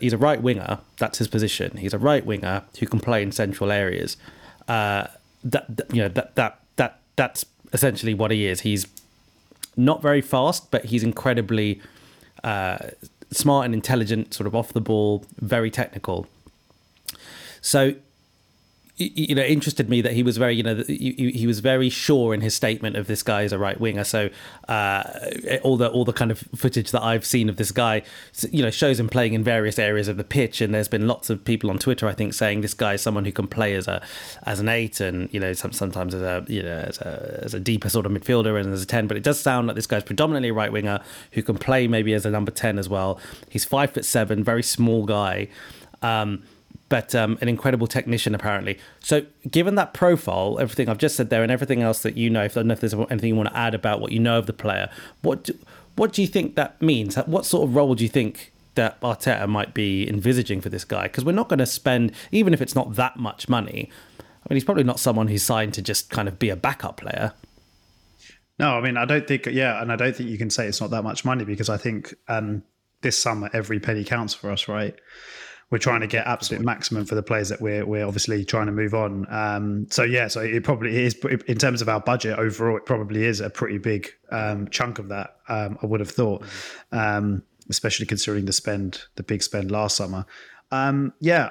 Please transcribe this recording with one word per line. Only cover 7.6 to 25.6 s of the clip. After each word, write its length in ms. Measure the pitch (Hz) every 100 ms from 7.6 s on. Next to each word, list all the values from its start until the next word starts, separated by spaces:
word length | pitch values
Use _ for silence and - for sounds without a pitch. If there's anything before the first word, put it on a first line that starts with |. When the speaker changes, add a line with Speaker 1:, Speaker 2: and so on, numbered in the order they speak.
| -
Speaker 1:
essentially 420 | - 135 104 113
what 180 | 101 107
he 140 | 110 98
is. 160 | 90
He's 260 | 110 101 - - _ _ _ _ _ - - -
not 260 | 127 156
very 200 | 147 143
fast, 500 | 135 131 147 180 -
but 140 | 123 113
he's 180 | 117
incredibly, 760 | 113 113 131 120 101 110 104 98 - - - - - -
uh, 360 | - 101 92 95 - - - - -
smart 360 | - 143 139 123
and 80 |
intelligent, 580 | 110 - 131 104 110 107
sort 140 | - 101
of 80 |
off 180 | 113 117
the 80 | 120
ball, 440 | 110 110 104 104 - -
very 300 | 107 117 113
technical. 580 | 127 117 101 - 90 87 _ - _ _ _ _ _ - - - - - -
So, 280 | - 139 135
y-, 80 | 143 _ _ _ _ _ _ _ _ _ -
y-, 100 | -
you 200 | - 151
know, 80 | 139
interested 460 | 135 151 147 - 113
me 120 | 120
that 100 | 120
he 100 | 120
was 140 | 123 113
very, 180 | 123
you 80 | 113
know, 140 | 113 110
th-, 100 | -
he, 260 | 147 131
he, 180 | 127 127
he 140 | 123 117
was 120 | 107
very 300 | 127 131 127
sure 440 | - - 143 117
in 100 | 107
his 120 | 110
statement 400 | - 113 110 110 104
of 120 | 101
this 160 | 107
guy 180 | - 104
is 100 | 104
a 60 | 98
right 220 | 101 -
winger. 240 | 113 101
So, 260 | 101 110 101 - - - -
uh, 340 | 110 101 98 - - - - - 127